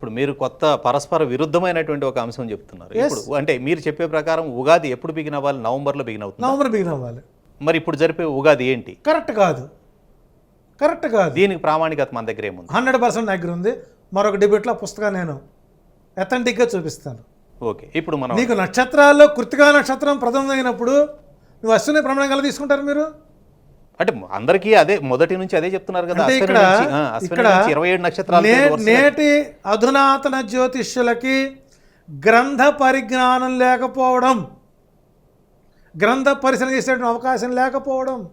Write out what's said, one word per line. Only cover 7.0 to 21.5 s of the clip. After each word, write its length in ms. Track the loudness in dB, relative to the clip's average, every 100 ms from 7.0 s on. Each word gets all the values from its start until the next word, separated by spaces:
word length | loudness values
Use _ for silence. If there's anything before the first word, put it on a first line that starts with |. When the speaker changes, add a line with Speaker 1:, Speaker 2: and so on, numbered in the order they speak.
| -8 -14 -20 _ _ _ -2
Speaker 1:
మరి 100 | -2
ఇప్పుడు 180 | -2 -2
జరిపే 260 | -2 0 -4 0
ఉగాది 240 | 2 2 2
ఏంటి? 200 | -4 -6 -8 -2
Speaker 2:
కరెక్ట్ 240 | -2 -2 0
కాదు, 240 | 0 0 -8 _ _ _ _ _ _ _ _ _ _ _
కరెక్ట్ 280 | -2 0 -2 0
కాదు. 160 | 0 2
Speaker 1:
దీనికి 200 | 0 0 -2
ప్రామాణికత 440 | 0 0 -2 -4 -4
మన 60 | -8
దగ్గర 160 | -6 -8
ఏముంది? 160 | -10 -6 -2
Speaker 2:
హండ్రెడ్ 240 | 0 2
పర్సెంట్ 240 | 2 -2 -4
దగ్గర 160 | -4 -4 -4
ఉంది. 160 | -4 -4 -10 _ _ -2
మరొక 220 | 0 2
డిబేట్లో 280 | 2 2 0 -6
ఆ 40 |
పుస్తకాన్ని 360 | -8 -6 -4 -4
నేను 160 | -6 -10 -14 _ _ _ _ _ _ -10
అథెంటిక్‌గా 440 | -4 -2 -2 0 0
చూపిస్తాను. 500 | -2 -8 -12 -14 -16 -20 _ _ -10 -8
Speaker 1:
ఓకే, 160 | -8 -6 -8
ఇప్పుడు 180 | -4 -6
మనం 120 | -2 -2
Speaker 2:
నీకు 140 | 0 0
నక్షత్రాల్లో 640 | -2 -2 0 4 6 8 6 6
కృత్తికా 300 | -4 4 6 6
నక్షత్రం 400 | 2 -2 -2 0
ప్రథమం 260 | 0 -2 -2 -2
అయినప్పుడు 380 | -2 -2 0 2 2 -2 -20 _ _